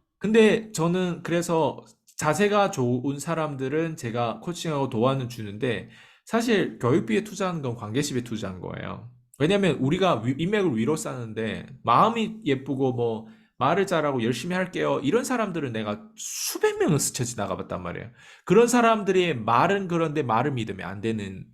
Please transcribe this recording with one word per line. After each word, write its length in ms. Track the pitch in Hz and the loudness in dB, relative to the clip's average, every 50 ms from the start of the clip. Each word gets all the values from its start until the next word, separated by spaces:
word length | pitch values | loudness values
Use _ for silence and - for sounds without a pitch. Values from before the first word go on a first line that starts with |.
| _ _ _ _ | _ _ _ _
근데 520 | - 196 220 226 220 214 180 - - - - | -2 2 6 6 8 8 6 4 0 -4 -4
저는 500 | - 160 170 175 185 185 180 170 - - | 0 0 2 2 2 0 -2 -2 -4 -4
그래서 600 | - 165 175 165 - 175 160 156 127 - - - - - _ _ _ _ - | -2 -2 -2 0 2 2 2 2 2 0 -4 -10 -20 -20 _ _ _ _ -4
자세가 520 | - 151 151 - 208 208 202 208 202 190 | 0 0 2 2 2 2 4 4 2 2
좋은 480 | 196 - 127 120 123 123 123 139 139 143 | 2 0 0 2 2 0 0 -2 -4 -4
사람들은 760 | 139 165 165 160 156 151 143 131 135 131 139 156 165 165 160 | -4 -4 -4 -2 -2 -4 -4 -4 -4 -2 -2 -2 -2 -2 -4
제가 420 | 165 - 117 107 120 120 113 107 - | -6 -8 -6 -2 -2 -2 -2 -4 -6
코칭하고 500 | - - 170 - - 170 151 139 135 120 | -8 -8 -8 -6 -4 -4 -2 -2 -2 0
도와는 380 | 110 107 117 131 135 135 127 117 | 0 2 2 2 2 0 -4 -6
주는데 640 | - - 110 101 101 107 127 127 110 92 85 - - - - - _ _ _ | -8 -10 -10 -10 -8 -4 -4 -2 -2 -4 -6 -10 -18 -20 -20 -20 _ _ _
사실 540 | - - 226 226 254 226 190 151 - - - | -4 -2 -2 2 2 2 2 2 0 -2 -2
교육비에 460 | - 120 135 175 - - 220 202 202 | 0 2 2 2 2 2 0 -2 -2
투자하는 380 | - 185 - 196 185 175 165 135 | -2 -4 -4 -4 -2 -2 -4 -4
건 120 | 127 117 | -6 -6
관계십에 480 | 120 110 104 110 131 147 143 139 123 120 | -6 -6 -4 -2 -2 -2 -2 -2 -4 -4
투자한 380 | - 117 104 107 95 92 90 | -4 -6 -6 -6 -8 -8 -8
거예요. 500 | 87 90 87 - 98 95 95 - 107 - - _ _ _ _ - | -10 -10 -8 -8 -8 -8 -10 -10 -12 -16 -20 _ _ _ _ -2
왜냐면 360 | 139 160 202 202 196 180 135 - | 0 2 2 2 2 2 2 2
우리가 400 | 127 135 160 185 190 180 151 117 | 0 0 2 2 4 2 2 2
위-, 160 | 104 123 139 143 | 0 -2 -2 0
인맥을 380 | 165 180 214 214 190 170 123 | 0 0 0 2 2 2 2
위로 180 | 110 113 131 156 | 0 0 0 0
쌓는데 720 | 160 - 156 139 127 117 110 107 110 110 110 95 87 87 - - - - | -2 -2 -6 -8 -8 -8 -8 -6 -6 -4 -4 -4 -6 -8 -12 -16 -4 2
마음이 600 | 110 120 135 185 214 226 233 220 - - - - | 4 6 6 6 4 4 0 -2 -4 -4 -4 -2
예쁘고 480 | 147 135 131 - - 143 127 135 131 123 | 0 0 0 -2 -4 -4 0 0 0 0
뭐 340 | 120 120 117 113 110 110 - - - _ _ _ - | 0 0 -2 -2 -4 -8 -14 -20 -20 _ _ _ 0
"말을 280 | 120 135 170 196 190 | 0 2 2 2 2
잘하고 360 | 185 180 160 147 147 139 127 110 | 2 0 0 0 0 0 0 0
열심히 320 | 113 127 120 - 170 180 | 0 0 -2 -2 -4 -2
할게요." 460 | 185 185 180 - 170 151 147 143 139 - | -2 -2 -4 -2 -2 0 0 0 0 0
이런 220 | 131 180 240 277 | 2 2 2 2
사람들은 480 | 254 262 240 220 196 170 165 147 127 113 | 0 -2 -2 -2 -2 -2 -4 -4 -4 -4
내가 360 | 110 107 104 104 - - - _ | -4 -4 -4 -4 -6 -8 -14 _
수백 640 | - - - - - - - - 349 - 427 415 415 | -14 -12 -10 -8 -6 -6 -6 -4 0 0 0 0 2
명을 220 | 403 285 160 131 | 2 2 4 2
스쳐 240 | - - - - 127 | 2 0 -2 -4 -6
지나가 320 | 117 - - 101 95 92 | -6 -4 -4 -4 -4 -4
봤단 260 | 90 95 - 92 92 90 | -6 -6 -6 -8 -8 -6
말이에요. 280 | 87 87 92 90 - - - - - - - - | -8 -8 -10 -10 -14 -16 -20 -20 -20 -20 -8 0
그런 240 | - 180 214 240 240 | 4 6 6 6 6
사람들이 680 | 240 247 226 226 226 214 202 185 185 185 180 175 151 | 6 4 6 4 4 4 2 2 2 2 2 2 0
말은 540 | 123 110 110 117 120 147 175 196 202 196 175 | -2 0 2 4 4 4 4 4 0 0 0
그런데 340 | 175 165 165 156 147 156 143 | 0 0 0 0 0 -2 0
말을 300 | 123 110 117 123 147 139 | 2 2 2 2 2 0
믿으면 360 | 123 110 110 98 92 90 85 | -2 -4 -4 -6 -8 -8 -10
안 120 | 95 104 | -8 -4
되는 440 | 101 113 113 110 101 95 95 92 - - | -2 -2 -2 -2 -4 -8 -10 -12 -14 -18